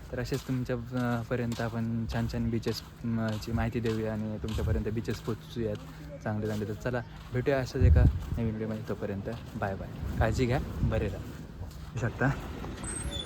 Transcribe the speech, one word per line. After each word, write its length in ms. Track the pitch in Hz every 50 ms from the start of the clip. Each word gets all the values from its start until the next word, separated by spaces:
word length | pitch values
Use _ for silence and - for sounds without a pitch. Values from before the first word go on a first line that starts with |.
| - -
तर 80 | - 123
असेच 200 | 123 - 143 127
तुमच्या, 360 | - - 131 127 123 123 127
अ, 460 | 120 117 120 127 127 123 120 120 117 113 -
पर्यंत 300 | 127 120 120 117 117 -
आपण 440 | 117 113 110 117 113 113 117 113 113 107
छान 140 | - 120 120 113
छान 180 | - 120 117 117
बीचेस, 320 | 117 113 - 120 107 - - - - - -
म, 220 | 117 113 113 113 110 107 107 -
ची 80 | 117
माहिती 280 | 113 117 113 117 113 120
देऊया 320 | 113 113 110 110 110 110
आणि 260 | 110 107 107 107 107 101
तुमच्यापर्यंत 420 | - 110 110 113 107 110 107 107 107
बीचेस 320 | 110 104 113 110 - 107
पोचूयात 600 | - - - 110 - - - - 123 113 104 104 104 - - - - - - - - -
चांगले 220 | 110 107 107 104
चांगले. 180 | 107 107 104 104
तर 80 | 101
चला 280 | 107 101 - 127 120 123 117 - - - - -
भेटूया 260 | - 123 120 143 139 135
अशाच 240 | 123 - - 131
एका 200 | 127 127 - - 117 - - - - -
नवीन 140 | - - 117
व्हिडिओमध्ये, 420 | 113 107 107 110 107 110 110 110 -
तोपर्यंत 420 | 104 - 110 101 101 98 98 113 110 - - - -
बाय 200 | 113 110 101 95
बाय, 440 | 90 90 - - - - - - -
काळजी 280 | 117 113 110 127 127
घ्या, 120 | 117 127 151 - - - -
बरे 260 | - - 113 110 113 101
राहा. 160 | 92 - - - - - - - - -
बघू 380 | - - - - - - - -
शकता 320 | 123 110 - - 120 139 135 - - - - - - - - - - - - - - - - - -